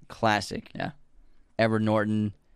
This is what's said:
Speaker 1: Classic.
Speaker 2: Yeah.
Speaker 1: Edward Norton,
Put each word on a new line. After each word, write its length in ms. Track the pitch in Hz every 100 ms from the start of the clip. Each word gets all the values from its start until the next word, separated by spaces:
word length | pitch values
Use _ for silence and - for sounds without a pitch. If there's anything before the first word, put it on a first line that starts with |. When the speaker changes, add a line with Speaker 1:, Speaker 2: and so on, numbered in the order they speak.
| -
Speaker 1:
Classic. 640 | - 110 104 - - -
Speaker 2:
Yeah. 180 | - 90 - - - - - - -
Speaker 1:
Edward 240 | 113 110
Norton, 520 | 110 107 104 107 107 - _